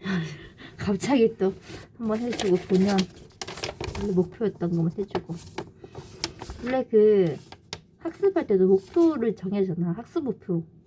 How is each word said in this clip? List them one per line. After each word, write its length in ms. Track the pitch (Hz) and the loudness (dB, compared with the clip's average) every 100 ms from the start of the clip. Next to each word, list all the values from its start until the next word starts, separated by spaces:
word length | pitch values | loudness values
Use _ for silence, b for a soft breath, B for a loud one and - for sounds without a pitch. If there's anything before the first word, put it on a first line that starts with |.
<laughs> 720 | 196 185 156 147 - - - - | -6 -6 -6 -12 -18 -20 -20 -8
갑자기 600 | 196 196 - 269 220 - | -4 -2 0 2 2 2
또 160 | 190 185 B 165 B - | -2 -2 B -18 B -8
한번 200 | 226 220 | -4 -4
해주고, 380 | 240 214 202 180 | -4 -4 0 0
본연 400 | - 185 196 190 185 - - - - - - - - - | 2 2 4 2 -2 -8 -20 -16 -14 -10 -10 -8 -8 -6
원래 120 | 202 | -2
목표였던 560 | 185 175 - 208 - 175 | 0 0 -2 -6 -4 -2
거만 220 | 170 165 214 | 0 -2 -4
해주고. 380 | 196 - - 170 - - - - B B - - - - - - | -6 -8 -10 -14 -14 -14 -14 -16 B B -20 -14 -14 -14 -16 -10
원래 200 | 240 262 | -4 -2
그 520 | 247 214 214 202 170 135 - - _ - _ _ | 2 4 6 6 2 -2 -10 -20 _ -18 _ _
학습할 480 | 339 - 392 349 - | -12 0 0 2 2
때도 200 | 190 190 | 4 6
목표를 680 | 277 - 339 330 294 226 | 4 2 4 4 4 -2
정해잖아. 580 | - 190 202 190 170 170 | -2 -2 -2 0 -2 -2
학습 320 | 175 240 339 | -4 -6 -6
목표 400 | 262 - - 165 165 - | -4 -6 -4 -4 -4 -14